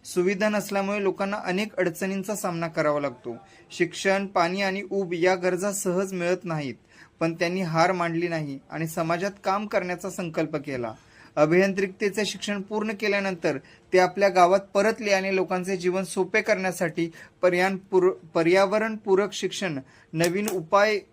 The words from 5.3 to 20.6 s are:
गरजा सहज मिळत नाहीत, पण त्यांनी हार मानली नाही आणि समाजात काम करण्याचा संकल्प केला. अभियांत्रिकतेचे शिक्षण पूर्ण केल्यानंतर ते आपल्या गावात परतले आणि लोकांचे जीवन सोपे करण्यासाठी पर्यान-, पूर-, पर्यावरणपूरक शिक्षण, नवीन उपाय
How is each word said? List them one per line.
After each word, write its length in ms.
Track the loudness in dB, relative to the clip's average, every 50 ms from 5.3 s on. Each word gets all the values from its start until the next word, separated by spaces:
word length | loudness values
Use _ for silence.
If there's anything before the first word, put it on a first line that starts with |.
| 2
गरजा 380 | 4 2 -2 0 0 -2 -4
सहज 400 | -4 -2 -2 0 0 0 -2 -2
मिळत 320 | -4 -4 0 -2 -2 -2 -2
नाहीत, 300 | -6 -4 -4 -4 -6 -8 -10 _ _ -20 -20 -20 _ _ _
पण 140 | -2 -2 0
त्यांनी 260 | 0 -2 -2 0 -2
हार 320 | -2 0 4 4 4 4
मानली 360 | 4 0 -2 -2 0 -2 -2 -2
नाही 300 | -2 -4 -4 -6 -10 -12 _ _
आणि 160 | -6 -6 -6
समाजात 440 | -4 -4 -4 -2 0 0 -2 -2 -6 -6 -4 -2
काम 220 | -2 -2 -2 -2
करण्याचा 440 | -2 -2 -2 -2 -2 -6 -6 -6 -10
संकल्प 460 | -8 -6 -8 -4 -2 -4 -4 -2 -4
केला. 380 | -6 -6 -6 -6 -6 -6 -6 -8 -12 _ _ -20 -20 -20 -8 _
अभियांत्रिकतेचे 880 | 2 4 6 6 4 4 4 2 -2 -2 -4 -2 -2 -4 -2 0 -2 -4
शिक्षण 380 | -4 -4 -8 -6 -6 -6 -6
पूर्ण 300 | -6 -6 -4 -4 -4 -4 -6 -4
केल्यानंतर 580 | -2 0 0 0 -2 -2 -4 -2 -2 -2 -2 -2 -8 -14 -20 _ _ _
ते 60 | 4 4
आपल्या 300 | 4 4 4 2 2 4
गावात 320 | 6 6 6 8 6 2
परतले 500 | 2 0 _ 2 2 2 0 0 0 2
आणि 260 | 2 2 2 0 0
लोकांचे 400 | 0 0 0 -2 -4 -2 -4 -6
जीवन 280 | -2 0 0 0 0 -4
सोपे 360 | -4 -2 -2 -2 2 0 0
करण्यासाठी 680 | 2 2 0 0 0 -4 -2 -2 -4 -2 -2 -2 -4 -4 -6 -14 -20 -20 _ _
पर्यान-, 340 | 2 4 4 4 2 2 0
पूर-, 500 | -4 -6 _ 2 4 4 4 2 0 -12 -2 0
पर्यावरणपूरक 1000 | 2 4 4 6 4 4 4 2 0 0 -2 -6 -6 0 2 4 4 2 0
शिक्षण, 460 | -4 -6 -6 -6 -4 -4 -4 -4 -6 -6 -10 -12 -20 -20 _ _
नवीन 360 | -2 0 0 0 0 0 -2 -2
उपाय 500 | -4 -4